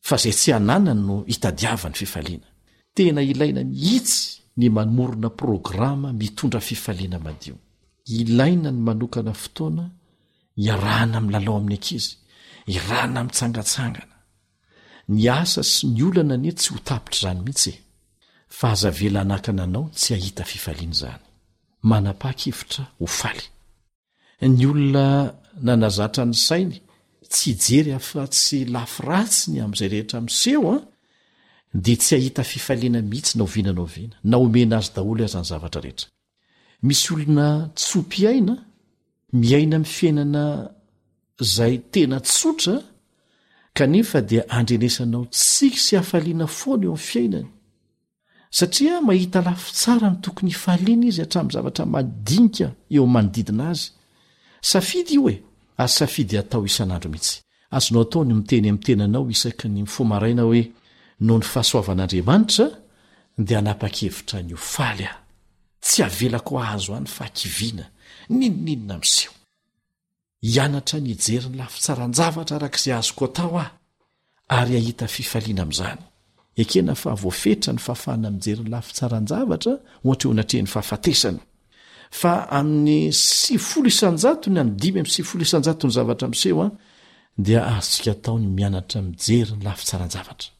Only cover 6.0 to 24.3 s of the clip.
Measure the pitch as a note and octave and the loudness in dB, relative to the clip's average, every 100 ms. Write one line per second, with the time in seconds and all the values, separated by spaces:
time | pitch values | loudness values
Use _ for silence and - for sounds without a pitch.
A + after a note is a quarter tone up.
6 | C#3 A#2 G#2 - C3+ A2+ - A2+ - F#2 | -4 -4 -6 -4 -4 -2 -6 -8 -6 -6
7 | F#2+ F2+ D#2 D2+ - C2+ _ _ _ _ | -6 -6 -8 -12 -16 -20 _ _ _ _
8 | - A2+ A#2 A#2 C#3 F3+ D3+ B2+ A#2 A2 | -8 -4 2 4 4 4 0 -2 0 0
9 | A#2+ A#2+ A2 G#2 - - D#3 D#3+ E3+ - | -2 -4 -6 -6 -10 -8 -6 -4 -8 -12
10 | _ _ _ _ _ - G2+ G#2 G2+ A2 | _ _ _ _ _ -4 0 0 0 2
11 | A2+ A2+ A2 G#2 G2+ G#2 G2+ G2+ - C#3+ | 0 0 -2 -2 0 -2 -2 -4 -4 -6
12 | - - _ _ - - - F#2 F2 A#2+ | -6 -8 _ _ -20 -20 -6 -4 -2 -2
13 | B2 B2+ A#2+ - A#2+ A#2 G#2+ - B2 - | -2 -2 -4 -2 -2 -2 -4 -2 -4 -6
14 | - _ _ _ _ _ _ _ _ - | -14 _ _ _ _ _ _ _ _ -20
15 | - G#2+ A2+ C3 F3 - - - C#3 A2+ | -2 2 4 4 0 0 0 0 0 2
16 | D#3 F3+ D3+ B2+ C#3+ F3 - - - B2 | 2 4 2 0 -2 -2 -4 -4 -6 -6
17 | - - F#2+ F2+ G2+ C3+ - - _ _ | -4 -4 -4 -4 -4 -2 -2 -4 _ _
18 | _ _ _ _ _ - B2 G#2 G2 - | _ _ _ _ _ -4 0 2 0 0
19 | G2+ G2 G2 G2 F#2+ G2 F2+ F#2+ D#3 - | 0 0 0 -2 -2 -2 -2 -4 -6 -4
20 | - A2 F#2+ - - F2 - D#2 E2 D2+ | -2 -2 -4 -8 -10 -8 -8 -8 -6 -6
21 | C#2 - _ _ _ _ _ _ A2 A2 | -6 -14 _ _ _ _ _ _ 2 2
22 | G2+ F#2+ C3+ B2+ - A#2+ - - C3+ _ | 2 -4 -6 -6 -8 -8 -10 -10 -10 _
23 | E2+ - A#2 A2+ - - _ _ _ _ | -6 -4 -6 -8 -12 -20 _ _ _ _
24 | _ _ _ | _ _ _